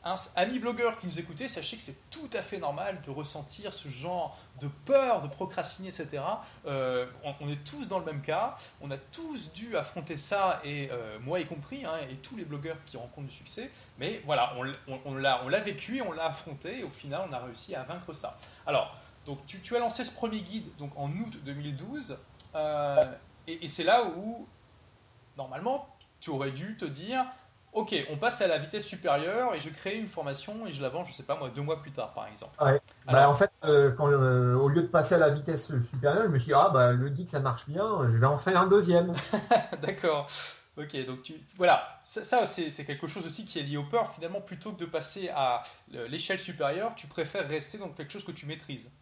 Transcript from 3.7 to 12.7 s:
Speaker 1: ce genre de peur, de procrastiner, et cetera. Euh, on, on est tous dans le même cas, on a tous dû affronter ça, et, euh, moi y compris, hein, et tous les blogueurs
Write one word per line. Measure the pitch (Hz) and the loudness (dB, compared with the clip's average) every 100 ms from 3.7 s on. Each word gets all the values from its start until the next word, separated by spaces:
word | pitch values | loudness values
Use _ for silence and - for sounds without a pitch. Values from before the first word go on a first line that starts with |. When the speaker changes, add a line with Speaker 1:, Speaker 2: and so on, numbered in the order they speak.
Speaker 1:
ce | - 143 | -10 -10
genre | 123 165 180 151 - - 127 | -8 -6 -4 -6 -8 -20 -10
de | 143 - | -10 -10
peur, | - 277 262 208 | 4 4 6 2
de | 143 | 0
procrastiner, | - 180 - 165 - 185 | -6 -6 -4 -4 -6 -8
et | |
cetera. | 175 147 143 156 214 - - 151 | -10 -8 -4 -4 -4 -8 -14 -6
Euh, | 135 127 127 127 - | -2 0 0 -4 -8
on, | 147 139 | -10 -8
on | 147 | -6
est | 147 | -6
tous | - 294 208 | -8 -10 -4
dans | 185 | -4
le | |
même | 165 143 | -4 -6
cas, | 143 160 240 - - - | -2 0 0 -4 -18 -14
on | 143 | -10
a | 135 | -10
tous | - - 330 269 156 | -10 -12 -10 -10 -10
dû | 185 233 185 | -12 -4 -4
affronter | 147 180 143 151 | -4 -10 -8 -8
ça, | - 202 190 143 | -2 2 2 0
et, | 143 147 135 | -4 -6 -6
euh, | 123 110 110 | -6 -8 -10
moi | 123 180 | -4 -4
y | 160 | -4
compris, | 160 143 277 | -8 -10 -10
hein, | 202 160 135 | -6 -6 -8
et | 135 | -12
tous | - 226 | -14 -12
les | |
blogueurs | 156 143 160 | -8 -8 -8